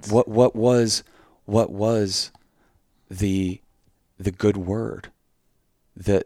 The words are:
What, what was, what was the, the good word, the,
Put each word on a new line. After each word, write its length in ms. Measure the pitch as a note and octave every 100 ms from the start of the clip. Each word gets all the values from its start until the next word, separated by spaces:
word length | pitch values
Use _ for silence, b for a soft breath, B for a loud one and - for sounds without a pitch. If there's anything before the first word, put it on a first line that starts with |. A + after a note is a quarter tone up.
| -
What, 180 | G#2+ G#2
what 260 | G#2+ B2+
was, 480 | A2 A#2+ B2 A2+ - b b b b
what 260 | - G#2+ G#2+
was 600 | G2 A2 A2+ G2+ F#2+ - _ _ _ _ _ _ _ -
the, 500 | F#2 G2+ F#2+ F#2 F#2+ _ _ _ _ _ -
the 140 | G2
good 260 | F#2 G#2+ G2+
word, 540 | F2+ G#2+ A2+ - - _ _ _ _ _ _ _ _ -
the, 260 | F2+ G2